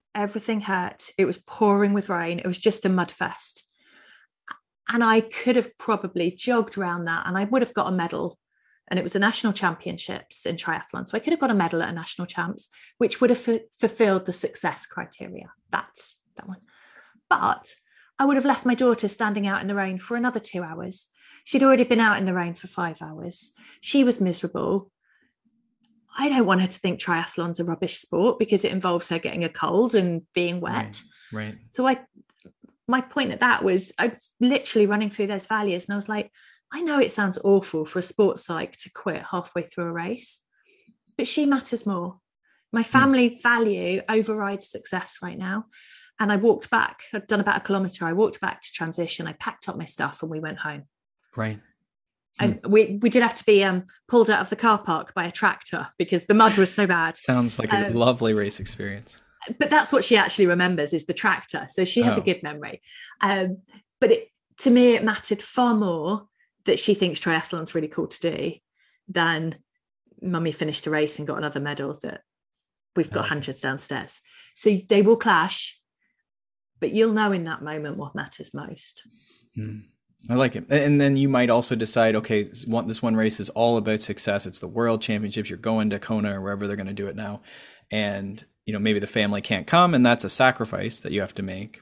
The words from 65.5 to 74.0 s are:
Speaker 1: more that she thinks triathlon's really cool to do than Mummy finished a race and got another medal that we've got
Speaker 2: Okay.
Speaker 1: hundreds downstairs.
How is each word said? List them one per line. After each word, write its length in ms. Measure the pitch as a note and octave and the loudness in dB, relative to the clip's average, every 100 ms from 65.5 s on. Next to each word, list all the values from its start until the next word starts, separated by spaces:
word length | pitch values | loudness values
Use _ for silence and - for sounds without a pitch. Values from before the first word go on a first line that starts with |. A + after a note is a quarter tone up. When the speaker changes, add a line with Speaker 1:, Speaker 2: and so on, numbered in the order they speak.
| - B3 | 0 2
Speaker 1:
more 540 | A3 G3+ E3 D#3 G#3 - _ _ _ - | 2 0 -2 -2 -4 -8 _ _ _ 0
that 140 | F#3+ | 0
she 140 | - | 2
thinks 260 | G3 F3+ D3+ | 2 2 0
triathlon's 540 | F3 E3 - E3+ D#3+ | 0 -2 -2 -8 -4
really 140 | E3 D#3 | -4 -4
cool 200 | D#3+ - | -6 -6
to 120 | - E3+ | -4 -4
do 220 | D#3 D3 - _ _ _ _ - | -4 -6 -8 _ _ _ _ -6
than 500 | F3+ E3 D#3+ D#3+ D#3 _ _ _ _ _ _ | 0 0 0 -4 -8 _ _ _ _ _ _
Mummy 300 | F#3 F3 E3 | -6 -2 -2
finished 340 | D3+ D#3 D3+ D3+ | -2 -4 -4 -4
a 60 | |
race 260 | D3+ D3+ D3+ | -2 -2 -4
and 100 | D3 | -8
got 120 | C#3 | -6
another 200 | D3+ C#3+ | -6 -6
medal 380 | C#3+ C#3+ C#3 D3 | -6 -6 -8 -8
that 180 | - - _ _ _ _ _ _ _ - | -12 -14 _ _ _ _ _ _ _ -2
we've 140 | D#3+ | -2
got 120 | - | -2
Speaker 2:
Okay. 80 | - | -2
Speaker 1:
hundreds 300 | D3 C#3 C3 | -4 -6 -6
downstairs. 600 | C3+ C3+ - C3+ | -6 -6 -6 -8